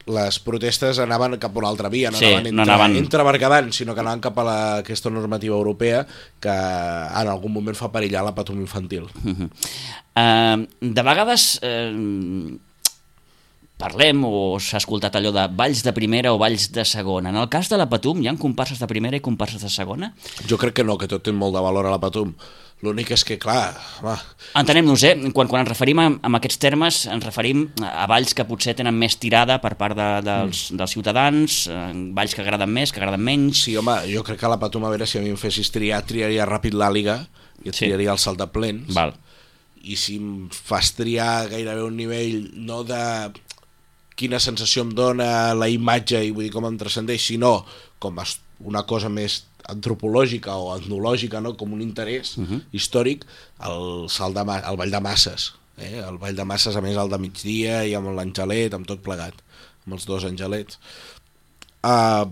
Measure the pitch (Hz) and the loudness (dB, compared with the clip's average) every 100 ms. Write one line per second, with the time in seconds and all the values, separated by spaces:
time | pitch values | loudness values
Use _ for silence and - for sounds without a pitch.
0 | - 110 101 - - 113 120 - 131 131 | -4 0 0 -2 -2 -2 0 0 0 0
1 | 120 117 127 120 113 101 104 107 101 123 | 0 2 0 -2 -4 -2 -2 -2 -2 0
2 | 120 110 110 95 113 107 107 104 104 95 | 0 6 6 6 4 4 8 8 8 6
3 | - 156 143 139 131 147 123 - 117 113 | 4 4 4 6 6 6 4 -2 -4 -4
4 | 113 117 120 107 117 110 107 104 101 110 | -2 -2 -2 0 0 2 2 0 -2 -4
5 | 120 110 107 107 107 104 104 104 117 117 | -4 -2 -2 -2 0 2 2 2 2 2
6 | 139 - - - 101 95 95 90 87 85 | 0 -8 -20 -6 -2 0 0 0 0 -2
7 | 80 98 110 95 104 107 107 104 117 110 | -2 0 0 0 -2 -4 -4 -4 -4 -2
8 | 104 95 101 101 101 101 95 101 92 92 | 0 0 -2 -2 -4 -4 -6 -6 -6 -8
9 | 85 - 104 92 82 - - - 131 - | -8 -6 -4 -2 -4 -6 -8 -8 -12 -14
10 | - 117 117 113 113 110 110 - 123 113 | -4 2 6 6 6 2 0 -4 -2 2
11 | 123 160 220 240 - - 123 117 117 110 | 4 4 4 4 4 2 -2 -2 -4 -2
12 | 104 98 90 95 80 62 _ _ - - | -2 -2 -4 -4 -6 -10 _ _ -6 -6
13 | _ _ _ _ _ _ _ - 95 101 | _ _ _ _ _ _ _ -10 -4 2
14 | 151 143 123 101 95 98 95 107 - 107 | 4 4 2 0 0 0 -2 -4 -2 -2
15 | 98 101 104 101 95 92 131 127 127 110 | 0 0 0 2 0 2 0 2 0 0
16 | 110 117 123 110 110 107 - 117 113 110 | 2 2 2 4 4 2 -2 -2 -2 -2
17 | 95 92 92 104 117 151 185 208 139 113 | -2 -2 0 -2 0 0 0 2 2 0
18 | 131 170 120 160 147 120 127 127 120 107 | 0 0 0 0 -2 0 -2 -4 -4 -2
19 | 113 139 139 110 107 110 101 98 92 120 | -2 -2 -2 -2 -2 -6 -6 -4 -4 -6
20 | - - - - 107 110 120 123 110 101 | -8 -10 -18 -10 -2 0 2 2 2 0
21 | 98 98 110 104 98 92 92 98 95 95 | -2 -4 -2 0 0 2 2 2 2 2
22 | 95 107 101 78 - - - - 104 107 | 0 -2 -4 -6 -16 -20 -20 -10 -6 -4
23 | 120 117 - 104 110 123 95 - - - | -2 0 0 -2 0 0 0 -4 -14 -8
24 | 107 110 - - - - 143 151 160 135 | -6 -6 -8 -18 -4 2 4 6 6 8
25 | 143 160 135 135 120 127 127 117 135 160 | 8 6 2 2 4 4 0 2 2 6
26 | 165 135 120 117 - - 143 147 165 - | 4 4 2 2 2 2 2 4 2 2
27 | 120 110 107 110 117 139 151 143 104 82 | -2 -4 -6 -2 0 2 0 -2 -4 -2
28 | 101 113 127 - 117 117 123 117 123 113 | 4 4 4 0 -2 -2 -2 0 0 2
29 | 113 - 120 113 120 127 107 104 101 104 | 2 0 4 6 6 4 0 -2 -2 0
30 | 104 101 101 101 95 87 - 92 98 110 | 0 0 0 0 0 -2 -6 -4 -4 -2
31 | 104 113 143 147 151 - 87 87 87 87 | 0 2 4 4 2 0 -2 -4 -6 -6
32 | 92 98 104 - 101 101 101 117 139 104 | -6 -2 -2 -2 -2 0 0 0 0 -2
33 | 98 98 117 143 143 143 - 110 117 110 | -2 0 2 2 4 2 2 0 2 0
34 | 87 104 110 104 117 110 107 113 110 107 | 0 -4 -4 -2 0 0 -2 -2 -2 -2
35 | 110 107 104 101 110 101 101 117 107 104 | -2 -2 -2 -4 -4 -2 -2 0 0 0
36 | - 113 110 110 101 104 113 104 101 101 | -2 -2 0 2 2 0 0 2 4 4
37 | 104 113 170 - - - - - 107 95 | 2 0 -4 -18 -20 -14 -8 -2 0 0
38 | 101 98 - 92 92 107 113 104 147 92 | 0 0 0 -2 -4 -4 -4 -4 -2 2
39 | 80 - - - - _ _ _ 95 101 | 2 0 -16 -20 -20 _ _ _ -10 -6
40 | - 104 104 98 92 - - 101 - - | -4 -4 -8 -8 -10 -12 -2 0 0 0
41 | 117 117 117 117 110 110 110 110 113 113 | -2 0 0 0 -2 -6 -6 -4 -6 -6
42 | 113 117 117 110 104 - 113 117 120 120 | -6 -4 -2 -4 -6 -10 -10 -8 -6 -4
43 | 117 113 104 104 - - _ _ _ _ | -4 -4 -6 -12 -20 -20 _ _ _ _
44 | _ - 123 123 - 110 110 127 117 110 | _ -6 -2 0 0 0 0 0 0 0
45 | 127 123 120 117 113 113 113 117 117 120 | 2 2 2 2 2 2 2 2 2 2
46 | 117 117 107 107 107 104 113 113 104 117 | 2 0 0 -2 -6 -4 -6 -6 -6 -4
47 | 113 117 - 113 123 107 - - - - | -2 -2 -2 2 4 4 0 -18 -20 -10
48 | 98 87 92 - - - 104 104 101 113 | -10 -8 -8 -10 -12 -18 -8 -6 -2 -2
49 | 107 104 104 - - _ - 104 113 110 | -2 -4 -4 -6 -10 _ -14 -8 -4 -2
50 | 107 117 131 117 98 98 90 92 92 98 | 0 2 2 0 -6 -6 -6 -8 -6 -4
51 | 113 123 117 107 113 110 104 107 113 107 | 0 0 -2 -6 -8 -8 -8 -8 -8 -6
52 | 110 127 127 - 90 120 - 98 - 123 | -6 -6 -8 -8 -6 -6 -6 -6 -2 0
53 | 120 147 - - - - 90 87 90 87 | 0 -2 -8 -20 -20 -14 -10 -8 -6 -8
54 | 82 - 95 98 101 98 87 95 92 101 | -6 -4 -4 -2 -2 -4 -4 -4 -2 -2
55 | 98 101 - 90 - - _ - 98 117 | 0 2 0 0 -10 -10 _ -16 -14 -12
56 | 92 90 98 98 95 101 113 101 95 101 | -10 -10 -8 -6 -4 -2 0 0 -2 -2
57 | 101 98 92 - 104 110 113 113 107 104 | -2 -2 -6 -8 -4 -2 0 0 -2 -2
58 | 98 95 92 92 95 110 113 98 92 98 | -4 -6 -6 -4 -2 0 0 -4 -10 -10
59 | 98 90 85 - - - - _ - 95 | -8 -8 -8 -14 -20 -20 -20 _ -14 -12
60 | 98 95 92 92 95 104 101 - - - | -6 -6 -6 -6 -6 -6 -8 -16 -20 -20
61 | - - _ _ _ - - _ 120 120 | -20 -20 _ _ _ -20 -20 _ 2 4
62 | 113 107 101 | 4 4 0